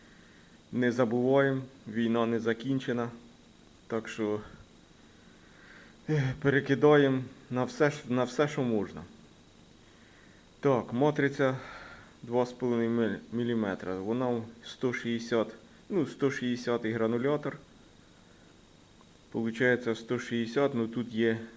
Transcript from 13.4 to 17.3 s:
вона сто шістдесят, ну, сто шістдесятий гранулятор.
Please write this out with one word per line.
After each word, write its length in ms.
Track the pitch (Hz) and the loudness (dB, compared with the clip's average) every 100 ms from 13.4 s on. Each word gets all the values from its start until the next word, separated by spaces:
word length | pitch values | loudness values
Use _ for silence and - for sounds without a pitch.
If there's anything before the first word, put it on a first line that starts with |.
| 120 117 101 92 90 92 | -2 0 0 -2 -4 -6
вона 420 | 98 120 127 120 113 - - | -4 -2 -2 -2 -6 -14 -18
сто 280 | - 131 | -4 -4
шістдесят, 540 | 120 117 117 117 117 104 - - - - | -2 -4 -4 0 0 0 -4 -20 -20 -4
ну, 160 | 196 131 | -2 -2
сто 260 | - 139 | 0 -2
шістдесятий 600 | 135 123 120 123 117 113 | -2 -4 -2 -2 -2 -2
гранулятор. 640 | 113 113 120 135 | 0 0 0 0